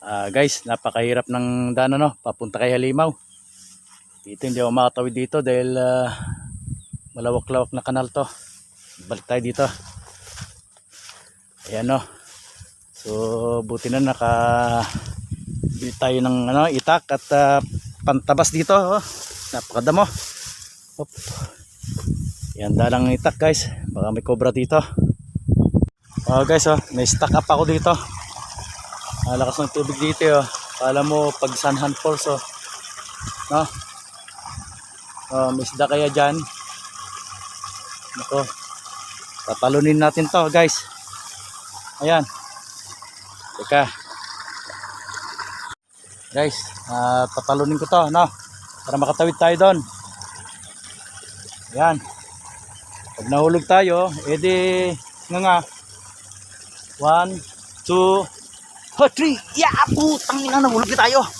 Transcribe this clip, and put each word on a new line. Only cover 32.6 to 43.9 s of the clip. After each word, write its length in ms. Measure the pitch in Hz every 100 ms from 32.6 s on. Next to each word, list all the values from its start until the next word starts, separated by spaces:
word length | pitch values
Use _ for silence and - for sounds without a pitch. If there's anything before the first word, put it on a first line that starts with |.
| - - - - - - - - -
No? 80 | 147 156 - - - - - - - - - - - - - - - -
Oh, 240 | 131 131
may 80 | 131
isda 240 | 127 127 143
kaya 240 | 147 147
dyan. 240 | 139 143 160 147 - - - - - - - - - - - - - - - - -
Ito. 260 | 113 139 127 - - - - - - - - - -
Tatalunin 560 | 110 127 143 151 151
natin 240 | 151 165 156
to, 240 | 185 156
guys. 400 | 170 165 - - - - - - - - - - - - -
Ayan. 240 | 147 165 143 - - - - - - - - - - - - -
Teka. 240 | 104 143 131